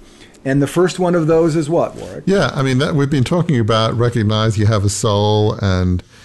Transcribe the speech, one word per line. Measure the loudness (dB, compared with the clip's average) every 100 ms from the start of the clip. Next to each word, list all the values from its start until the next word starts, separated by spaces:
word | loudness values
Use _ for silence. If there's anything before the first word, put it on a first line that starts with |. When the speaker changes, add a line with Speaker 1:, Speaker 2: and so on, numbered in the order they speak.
| -20 -20 -20 -10 -2
Speaker 1:
And | 0
the | 0
first | 2 0 0
one | 0 0
of | 2
those | 2 2 0
is | -2
what, | -2 -2 -6
Warwick? | -14 -6 -2
Speaker 2:
Yeah, | 0 0
I | -2
mean, | 0 0
that, | 0 0
we've | 0
been | 0
talking | 0 0 0 0
about | 2 2 0 0
recognize | 0 0 0 0 0 0
you | 0
have | 2 0
a |
soul, | -2 0 0 2 2 0 0
and | -2 0 0 -2 -6 -18